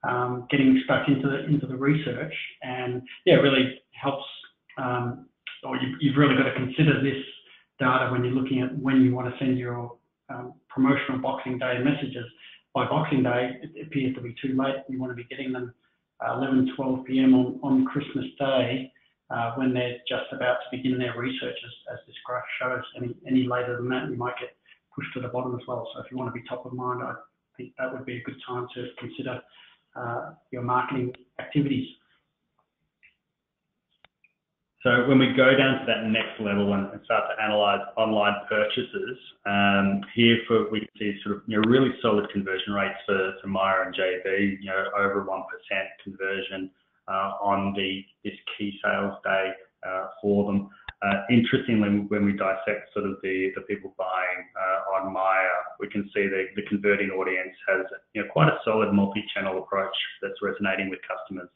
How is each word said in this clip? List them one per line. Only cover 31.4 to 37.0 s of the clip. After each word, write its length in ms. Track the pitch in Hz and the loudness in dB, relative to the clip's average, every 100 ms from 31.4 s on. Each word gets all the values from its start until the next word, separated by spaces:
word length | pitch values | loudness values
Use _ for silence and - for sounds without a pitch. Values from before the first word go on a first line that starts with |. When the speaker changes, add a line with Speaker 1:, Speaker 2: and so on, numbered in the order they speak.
Speaker 1:
activities. 480 | - 147 139 127 - - _ _ _ _ _ _ _ _ _ _ _ _ _ _ _ _ _ _ _ _ - _ _ _ _ _ _ _ | -2 0 2 0 -4 -12 _ _ _ _ _ _ _ _ _ _ _ _ _ _ _ _ _ _ _ _ -20 _ _ _ _ _ _ _
Speaker 2:
So 240 | 127 123 123 | 2 4 6
when 120 | 135 | 6
we 140 | 127 131 | 6 6
go 200 | 127 135 | 6 6
down 220 | 135 127 | 4 2
to 80 | - | 0
that 240 | 107 110 | -2 0
next 300 | 110 - - | 0 -2 -4
level 320 | 107 101 101 | 0 2 2
and, 180 | 98 98 | 2 -2
and 80 | 101 | -8